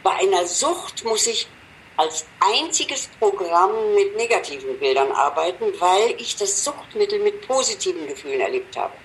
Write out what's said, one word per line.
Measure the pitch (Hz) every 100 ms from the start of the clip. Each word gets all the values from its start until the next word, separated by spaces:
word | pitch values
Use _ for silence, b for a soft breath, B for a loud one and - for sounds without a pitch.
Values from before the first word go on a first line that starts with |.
bei | -
einer | - 381 359 175
Sucht | - 285 349 - -
muss | 233 214 -
ich | 220 - - - - - -
als | 156 - - -
einziges | 180 247 320 - 294 269 - -
Programm | 208 196 175 170 190 220 214 202
mit | 196 208
negativen | 233 196 - 143 135 123
Bildern | 139 135 139
arbeiten, | - 143 160 170 175 220 165
weil | 180 190 233 -
ich | 233 -
das | 196 -
Suchtmittel | 285 - - 440 202 415
mit | 415 403 -
positiven | 262 - 403 381 170 147
Gefühlen | 139 143 135
erlebt | 98 127 - -
habe. | 95 -